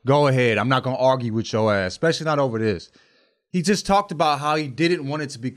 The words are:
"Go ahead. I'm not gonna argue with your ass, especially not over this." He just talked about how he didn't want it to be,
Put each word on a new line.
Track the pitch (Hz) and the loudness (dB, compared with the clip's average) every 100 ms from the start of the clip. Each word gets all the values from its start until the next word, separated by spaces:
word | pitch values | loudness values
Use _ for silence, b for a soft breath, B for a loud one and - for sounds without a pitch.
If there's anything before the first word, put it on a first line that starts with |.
| 120 | 0
"Go | 143 147 | 4 4
ahead. | 131 123 104 | 4 2 2
I'm | 117 | 2
not | 131 | 0
gonna | 127 127 | 0 0
argue | 127 131 120 | 2 2 0
with | 110 107 | -4 -2
your | 113 110 | 0 2
ass, | 101 92 | 2 0
especially | - 165 160 | -2 -2 0
not | 160 147 | -2 0
over | 135 113 | 0 0
this." | 110 90 - b b b b b b | -2 -2 -6 b b b b b b
He | 180 | -4
just | 165 202 - | 0 -2 2
talked | 196 202 | 0 0
about | 156 160 143 | -2 0 0
how | 147 156 | -2 -2
he | 151 | -4
didn't | 117 170 175 139 | -2 0 0 -4
want | 151 | -6
it | 143 | -8
to | 120 | -8
be, | 127 | -10